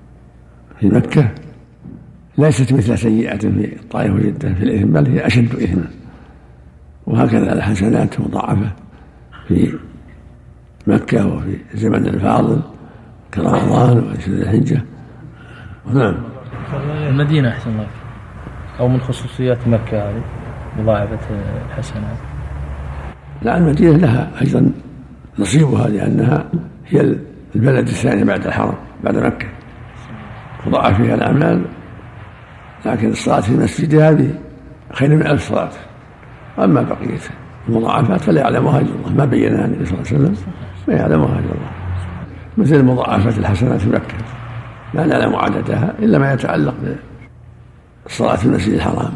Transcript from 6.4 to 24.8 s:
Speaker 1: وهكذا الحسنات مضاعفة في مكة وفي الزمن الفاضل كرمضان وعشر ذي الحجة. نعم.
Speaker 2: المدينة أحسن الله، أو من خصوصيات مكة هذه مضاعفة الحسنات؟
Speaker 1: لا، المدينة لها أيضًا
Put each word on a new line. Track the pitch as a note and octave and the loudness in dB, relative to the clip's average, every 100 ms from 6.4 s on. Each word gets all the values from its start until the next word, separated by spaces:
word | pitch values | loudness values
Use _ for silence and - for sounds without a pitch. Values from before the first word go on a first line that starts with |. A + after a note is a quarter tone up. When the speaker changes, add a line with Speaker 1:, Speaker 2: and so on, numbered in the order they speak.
| - - - - - - - | -20 -20 -20 -20 -20 -14 -2
Speaker 1:
وهكذا | A2+ - A2 F#2+ | 0 2 2 2
الحسنات | F#2 - G#2 G2+ A#2 G#2 - | 0 0 0 2 2 0 -2
مضاعفة | - G#2 - G2 G#2 - - - - - - - - | -4 -2 0 0 -2 -6 -14 -20 -20 -20 -20 -10 0
في | E2+ - - - - - - - - - - - - - | 2 2 -2 -12 -20 -20 -20 -20 -20 -20 -20 -20 -8 0
مكة | G#2 - A#2 G2 | 0 2 0 0
وفي | - F#2+ G2 - | -2 -6 -8 -8
الزمن | G#2+ A2 G#2 - | -4 0 2 0
الفاضل | G2 - A#2 A2+ - - - - - - - - | 0 2 2 2 0 -2 -10 -20 -20 -20 -20 -10
كرمضان | - F2 F#2 - A2 A#2+ A#2+ | -4 0 2 2 4 6 4
وعشر | G#2 G#2 F#2+ | 2 -4 -4
ذي | G2 | -2
الحجة. | - A2+ - D3+ - - - - - - - - - - - | 2 2 2 0 -4 -10 -20 -20 -20 -20 -20 -20 -20 -14 -2
نعم. | C3+ A2 F2 - - - - - C#3 C#3+ D3+ D3+ | 2 2 0 -6 -12 -14 -14 -10 -8 -6 -4 -2
Speaker 2:
المدينة | C3+ D3 D#3 B2+ | 0 2 2 2
أحسن | - A#2+ | -2 -4
الله، | A2 G#2 - - - - - - - - - | -6 -6 -10 -16 -18 -18 -16 -16 -14 -12 -2
أو | B2 | 0
من | B2+ | 0
خصوصيات | B2+ B2 A#2+ - B2+ A#2+ A#2+ | -2 -6 -8 -4 -2 0 2
مكة | A2+ A2+ A2 G#2 | 0 0 -4 -4
هذه | A2 - - - - - - | -6 -8 -10 -12 -12 -10 -4
مضاعفة | G#2+ G#2 G2+ A2 - G#2 G2+ A2 - | -2 -2 -4 -6 -8 -8 -6 -8 -10
الحسنات؟ | - A#2 G#2+ G#2 A2 - - - - - - - - - - - - | -10 -8 -8 -8 -10 -12 -10 -10 -10 -10 -10 -12 -12 -12 -14 -18 -8
Speaker 1:
لا، | A3 F3+ | -2 2
المدينة | E3 C#3+ E3 D#3 | 4 6 6 6
لها | E3 A#2+ - - | 6 2 0 -2
أيضًا | C3+ - - - | 0 4 2 0